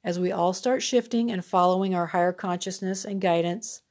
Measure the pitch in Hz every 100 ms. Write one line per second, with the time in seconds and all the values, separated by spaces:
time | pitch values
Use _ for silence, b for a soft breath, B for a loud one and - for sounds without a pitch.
0 | - 175 180 - 175 185 254 262 - 247
1 | 233 233 233 190 - 185 180 185 190 180
2 | 170 185 175 180 190 175 196 185 190 190
3 | 196 196 185 170 170 180 - - _